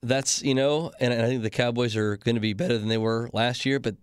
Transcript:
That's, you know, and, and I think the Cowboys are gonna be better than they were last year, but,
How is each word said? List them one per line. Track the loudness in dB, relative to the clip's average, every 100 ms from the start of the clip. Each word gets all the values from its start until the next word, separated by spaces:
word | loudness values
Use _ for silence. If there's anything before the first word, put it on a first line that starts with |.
That's, | -2 0 0 -2
you | 0 2
know, | 2 2 -2 -2
and, | 0
and | 2
I | 0
think | 0
the | -2
Cowboys | 0 0 2 0 0
are | -2 0
gonna | 0 0
be | 0
better | -2 0 0
than | 0
they | 0
were | 0 -2 -2
last | -2 -2 0
year, | 0 0
but, | -2 -6